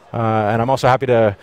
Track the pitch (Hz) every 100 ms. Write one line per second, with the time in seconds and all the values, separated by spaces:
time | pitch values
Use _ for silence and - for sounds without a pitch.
0 | - 117 113 110 104 113 120 135 135 127
1 | 127 117 110 98